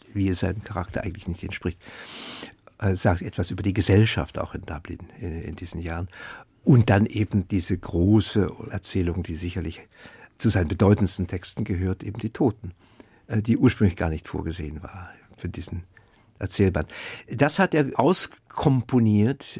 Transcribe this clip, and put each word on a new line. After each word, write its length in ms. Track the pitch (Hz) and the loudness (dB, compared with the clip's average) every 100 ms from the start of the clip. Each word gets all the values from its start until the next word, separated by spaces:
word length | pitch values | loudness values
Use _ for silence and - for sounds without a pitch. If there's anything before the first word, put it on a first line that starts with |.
| _ | _
wie 160 | 101 95 | -2 -2
es 100 | 90 | 0
seinem 240 | 92 98 | -2 -4
Charakter 400 | - 98 87 - | -8 -8 -6 -6
eigentlich 240 | - 82 - | -8 -8 -8
nicht 160 | 85 | -8
entspricht. 360 | 85 - 87 - - - - - - - - - _ - | -10 -8 -8 -8 -14 -20 -16 -16 -14 -14 -16 -20 _ -4
Äh, 180 | 104 90 | -2 0
sagt 260 | - 87 | 2 0
etwas 300 | - - 98 | -2 -4 -4
über 120 | 92 | -2
die 100 | 98 | -2
Gesellschaft 640 | 101 85 101 110 - 73 - | 2 6 6 6 2 -4 -6
auch 140 | - | -8
in 80 | - - | -8 -10
Dublin 340 | 78 - 82 - - | -10 -10 -14 -14 -12
in, 220 | 85 82 | -10 -8
in 140 | 78 82 | -10 -10
diesen 260 | 87 82 | -10 -8
Jahren. 260 | 82 85 92 - - - - _ | -6 -6 -8 -10 -18 -18 -20 _
Und 260 | - 127 110 | 6 6 8
dann 160 | 101 113 | 4 4
eben 420 | 110 101 104 90 | 0 0 0 0
diese 300 | 98 - 95 | -2 -2 -4
große 720 | - 85 92 107 - 110 85 - - | -2 2 6 6 4 2 0 -4 -10
Erzählung, 540 | 98 - 98 87 87 | -8 -4 -2 -2 -2
die 120 | 87 80 | -6 -6
sicherlich 460 | 87 90 82 - - _ - - - - | -6 -6 -8 -10 -16 _ -20 -20 -20 -2
zu 120 | 110 | 0
seinen 180 | 101 82 | 2 0
bedeutendsten 580 | 85 98 104 95 - 90 | 4 4 6 2 -2 -6
Texten 380 | 90 - - | -6 -8 -6
gehört, 400 | 104 90 92 95 | -4 -2 -2 -4
eben 160 | 107 104 | -8 -8
die 100 | 110 | -6
Toten, 440 | - 135 - 87 - _ - - _ - | 0 0 -2 -10 -16 _ -20 -20 _ -4
äh, 160 | 110 | -2
die 160 | 110 113 | 0 4
ursprünglich 400 | 127 - 101 85 | 4 4 2 2
gar 120 | 85 | -4
nicht 180 | 78 - | -4 -6
vorgesehen 560 | 78 82 85 76 76 | -8 -6 -6 -8 -10
war 260 | - 95 87 - _ - | -14 -16 -18 -20 _ -12
für 120 | 90 | -10
diesen 340 | 90 85 90 - _ _ _ _ - | -10 -10 -12 -14 _ _ _ _ -10
Erzählband. 480 | 92 - 95 90 - - - - - | -4 2 2 2 -4 -10 -14 -16 -8
Das 280 | 123 143 - | 0 0 2
hat 160 | 185 | 2
er 260 | 156 135 - | 2 0 2
auskomponiert 1600 | 135 185 - - _ - 151 131 - 127 110 104 110 139 - | 4 2 -2 -10 _ -2 2 2 2 4 6 6 4 0 -8